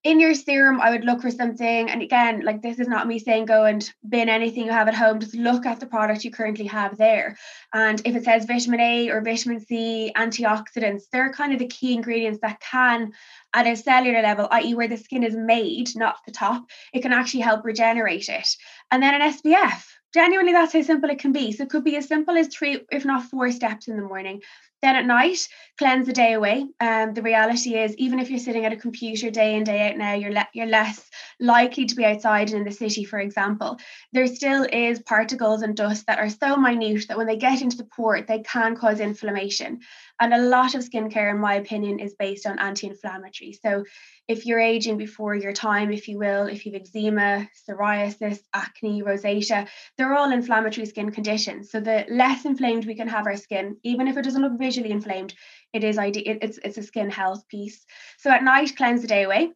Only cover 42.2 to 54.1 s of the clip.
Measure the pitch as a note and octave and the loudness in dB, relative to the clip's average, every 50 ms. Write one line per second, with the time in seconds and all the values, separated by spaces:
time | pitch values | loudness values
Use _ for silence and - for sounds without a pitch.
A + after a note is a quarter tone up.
42.2 | G3+ G3 G3+ G3+ - G#3 G3 G3+ G3 G3 G3 G3+ - G3 G3 - - G3 F#3 F#3+ | -6 -6 -6 -6 -8 -8 -4 -4 -4 -4 -4 -8 -10 -10 -12 -12 -12 -12 -12 -12
43.2 | F#3+ G3 - - - G3+ G3+ _ - G#3+ G3+ G3+ G3+ - - - - - _ _ | -16 -16 -18 -18 -18 -18 -20 _ -4 -2 -2 -2 -4 -8 -18 -20 -20 -20 _ _
44.2 | _ - A3+ A3 A#3 A#3+ A#3 A3+ A3+ A3+ A#3 A3+ G#3+ A3+ G#3+ G#3+ G#3+ G#3 - - | _ -6 -6 -6 -2 -2 2 2 4 2 2 0 0 -2 -4 -4 -6 -10 -12 -8
45.2 | G#3+ G#3 G3+ G3+ G3 G3 G3+ - - G#3+ G#3 G#3 G#3 G#3 G#3 G#3 - - G#3 G3+ | -6 -4 -4 -4 -4 -6 -8 -4 -2 0 0 0 0 -2 -4 -6 -8 -10 -8 -4
46.2 | G#3 G3+ G3+ G3+ G#3 G3+ G#3 G#3 - G#3+ G3+ G3 F#3+ - _ A3 G#3 G#3+ G#3+ G#3 | -2 -2 0 -2 -2 -4 -6 -10 -12 -12 -12 -12 -14 -12 _ -4 -2 0 0 2
47.2 | G3+ G3+ G3+ G3+ G3+ G3+ _ _ _ - G3+ F#3 G#3 G#3 G#3 G#3 G#3 G#3 G#3 _ | 2 0 0 -2 -4 -10 _ _ _ -14 -6 -4 -2 -2 0 -2 -2 -4 -4 _
48.2 | A3 G#3 G3+ G3+ _ _ - G3+ G#3 - _ - - G#3+ G#3 G#3 G3+ G3+ G3 G3+ | -6 -6 -6 -8 _ _ -8 -8 -8 -8 _ -8 -6 -4 -4 -4 -2 -4 -4 -2
49.2 | G3+ G#3 G#3 G#3+ G#3 - A3 G3+ G3+ - - - - - _ - C4 C4 C#4 C#4+ | -2 -2 -2 -2 0 0 -2 -2 -2 -6 -14 -20 -20 -18 _ -4 -2 0 2 2
50.2 | C#4+ C#4 B3+ A#3+ A#3+ A#3+ A#3 A3 A3+ G#3+ G#3+ A#3+ A3 G#3 - G#3+ G#3 G#3 G#3 - | 2 2 0 0 0 2 0 0 0 0 -4 -6 -10 -8 -8 -6 -6 -6 -6 -6
51.2 | G#3 G#3+ G#3+ G#3+ - G3+ G3 G#3 G3+ _ - A3 G#3 A3+ A3 G#3+ G3+ - A#3 B3 | -4 -4 -2 -2 -4 -6 -8 -12 -14 _ -8 -6 -2 0 0 -2 -2 -2 0 2
52.2 | B3+ C4 C4+ B3+ - D4 C4+ C4 C4 A#3+ A3+ A3+ G#3+ A3 A3 A3 A3+ A3+ A3+ G#3+ | 2 2 2 -2 -2 -4 -2 0 0 0 0 -2 -4 -6 -8 -8 -6 -4 -4 -4
53.2 | G#3 G#3+ G3+ G3+ - _ G#3 F#3+ G3 G3+ G#3 _ _ A#3 B3 B3 C4 C4+ | -4 -4 -6 -6 -8 _ -6 -6 -6 -8 -12 _ _ -4 -2 -2 -2 -2